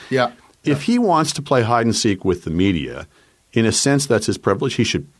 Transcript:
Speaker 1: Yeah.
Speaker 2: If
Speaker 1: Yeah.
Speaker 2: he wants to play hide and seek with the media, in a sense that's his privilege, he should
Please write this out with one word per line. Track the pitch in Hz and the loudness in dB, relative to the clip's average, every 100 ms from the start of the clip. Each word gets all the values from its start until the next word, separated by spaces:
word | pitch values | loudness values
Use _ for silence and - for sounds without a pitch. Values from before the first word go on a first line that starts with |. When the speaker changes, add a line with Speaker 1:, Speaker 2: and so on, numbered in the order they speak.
| - | -4
Speaker 1:
Yeah. | 131 120 - _ _ | -2 -2 -4 _ _
Speaker 2:
If | 147 143 180 | -4 -2 0
Speaker 1:
Yeah. | |
Speaker 2:
he | 240 | 0
wants | 220 160 151 | 2 2 0
to | - | -4
play | 143 131 | 0 0
hide | 110 117 117 | 2 2 2
and | |
seek | 101 110 95 | 0 0 0
with | 95 85 | -2 -2
the | - | -2
media, | 80 98 85 65 64 85 _ _ _ _ | 0 2 0 -4 -10 -16 _ _ _ _
in | 113 113 | 0 0
a | |
sense | 110 139 143 143 | 0 0 0 0
that's | 110 - | 0 0
his | 95 | -2
privilege, | - 98 139 | -2 0 -2
he | - | -2
should | 110 85 - _ | -2 -2 -6 _